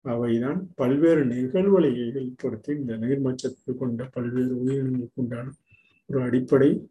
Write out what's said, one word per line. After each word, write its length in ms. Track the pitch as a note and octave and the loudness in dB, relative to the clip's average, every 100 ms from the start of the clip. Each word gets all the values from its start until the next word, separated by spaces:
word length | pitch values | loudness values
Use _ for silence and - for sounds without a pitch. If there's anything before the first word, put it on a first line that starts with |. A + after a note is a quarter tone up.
| C3 | -4
அவைதான் 540 | A#2 A#2+ A#2 B2+ F#3 - - | -2 0 0 0 -4 -6 -2
பல்வேறு 480 | B2+ C#3+ E3 D#3 B2+ | 2 4 6 6 2
நிகழ்வுகளை 640 | B2 B2+ F#3 G3 F#3+ D3+ B2 | 0 0 2 4 6 4 0
ஏற்படுத்தி 720 | A#2 C3+ B2+ B2+ B2 G#2+ - | -4 -4 -8 -6 -8 -8 -6
இந்த 200 | D3 B2+ A2+ | -6 -4 -4
நீர்மச்சத்து 720 | A#2 C#3 C3 B2+ B2+ - - B2 | -2 0 0 -2 -8 -8 -10 -6
கொண்ட 280 | B2+ A#2 C3 | -4 -6 -8
பல்வேறு 420 | - A#2+ B2+ B2+ B2 | -6 -4 -2 -2 -2
உயிரினங்களுக்கு 680 | B2+ C#3 C3 B2+ A#2 - | -2 -2 -2 -4 -6 -6
உண்டான 260 | A#2+ A#2 C3 - _ _ _ _ - | -6 -6 -10 -16 _ _ _ _ -6
ஒரு 100 | C#3 | -4
அடிப்படை 480 | B2 B2 B2+ C#3 C#3 E3+ - | 0 0 4 4 6 2 -6